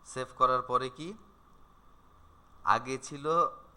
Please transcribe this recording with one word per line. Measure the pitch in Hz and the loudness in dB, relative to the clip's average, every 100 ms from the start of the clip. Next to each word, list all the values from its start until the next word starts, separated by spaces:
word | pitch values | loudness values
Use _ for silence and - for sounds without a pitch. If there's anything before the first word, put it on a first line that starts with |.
সেভ | - 131 127 - | -12 -10 -10 2
করার | 127 127 | 4 4
পরে | 123 123 127 | 2 0 0
কি | 127 160 220 - - - - - - - - - - - - - - | -10 -14 -14 -20 -20 -20 -20 -20 -20 -20 -20 -20 -20 -20 -20 -20 -6
আগে | - 110 127 131 | 0 0 0 -8
ছিল | - 147 147 170 165 - - | -8 -8 -2 0 0 -4 -20